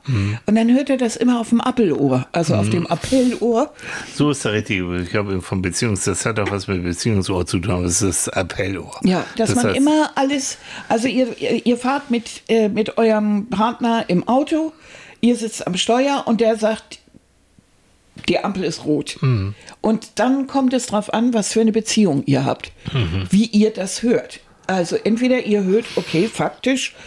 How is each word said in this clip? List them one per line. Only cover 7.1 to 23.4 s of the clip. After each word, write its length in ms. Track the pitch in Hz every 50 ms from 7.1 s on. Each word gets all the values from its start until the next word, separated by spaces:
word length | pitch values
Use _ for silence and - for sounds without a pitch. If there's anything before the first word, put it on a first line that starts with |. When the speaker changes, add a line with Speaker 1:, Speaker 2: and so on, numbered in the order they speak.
| 110 98 90 - 101 90 87 -
Speaker 1:
zu 100 | - 98
tun, 140 | 82 104
aber 140 | 92 90 90
es 180 | 90 87 - 98
ist 240 | 98 87 - - -
das 80 | -
Appellohr. 600 | 95 95 82 - - 101 95 98 90 78 - - - -
Speaker 2:
Ja, 220 | 185 185 175 - - - -
dass 100 | 220 214
Speaker 1:
Das 60 | -
Speaker 2:
man 100 | - 240 214
Speaker 1:
heißt 60 | 190
Speaker 2:
immer 360 | - 269 294 302 311 302 - -
alles, 460 | 294 277 269 285 277 262 - - - - - - - - -
also 200 | 214 226 220 269
ihr, 280 | 190 247 262 233 - -
ihr, 260 | - - - 233 -
ihr 120 | - 240 233
fahrt 340 | - 247 277 285 285 -
mit, 320 | 233 240 220 - - - - -
äh, 220 | 214 226 220 208
mit 300 | 202 208 220 - - -
eurem 480 | 233 226 214 214 208 208 208 202 196 -
Partner 560 | 165 185 220 233 240 - 254 233 233 226 - -
im 200 | 202 180 - -
Auto, 440 | 233 262 302 285 330 311 320 320 311 - - - - - - - - _
ihr 160 | - 233 240
sitzt 300 | 214 220 220 - - -
am 120 | - 180 180
Steuer 480 | - - 226 247 269 277 277 269 - -
und 140 | 233 196
der 160 | 233 220 226 214
sagt, 420 | 214 214 220 214 - - - - _ _ _ - _ _ _ _ _ _ _ _ _ _ _ _ _ _ _ _ _ _ _ - - -
die 80 | 180 - -
Ampel 200 | 202 196 190 185
ist 220 | 156 165 - -
rot. 320 | 156 151 147 147 - - -
Speaker 1:
Mhm. 320 | - 135 123 107 95 98 101 - - - - _
Speaker 2:
Und 300 | - 214 226 - - - - -
dann 260 | 208 247 269 277 269 269
kommt 260 | - 277 269 254 247
es 140 | 254 247 -
drauf 260 | - 214 - - -
an, 200 | 220 233 247 240
was 200 | 226 196 - -
für 80 | 220
eine 100 | 226 220
Beziehung 520 | 208 220 214 - - - 214 185 139 139 -
ihr 200 | - 139 127 135
habt, 260 | 127 - - - - - - - - -
Speaker 1:
Mhm. 320 | 135 110 85 80 95 98 92
Speaker 2:
wie 160 | - 196